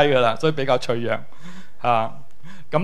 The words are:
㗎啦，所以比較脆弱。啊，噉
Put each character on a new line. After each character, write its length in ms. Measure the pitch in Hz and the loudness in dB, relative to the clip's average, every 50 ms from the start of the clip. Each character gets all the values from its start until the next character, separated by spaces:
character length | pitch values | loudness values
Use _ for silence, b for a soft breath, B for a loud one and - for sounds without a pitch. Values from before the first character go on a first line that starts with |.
| 147 147 135 | 6 6 6
㗎 60 | 127 | 4
啦， 160 | 120 113 113 | 4 4 2
所 120 | - 160 160 | 2 0 0
以 40 | 156 | 0
比 120 | 135 135 | 0 2
較 100 | 135 131 127 | 2 2 2
脆 220 | - - 120 117 | 2 0 -2 0
弱。 180 | 117 110 107 110 - - B B 160 175 B 185 B B B - | 0 0 -2 -2 -2 -4 B B -6 -6 B -6 B B B -2
啊， 340 | - 123 117 113 113 113 - - - - - - B B B B B - | 0 2 2 2 2 0 -4 -6 -6 -6 -6 -6 B B B B B -2
噉 80 | 151 156 | 0 0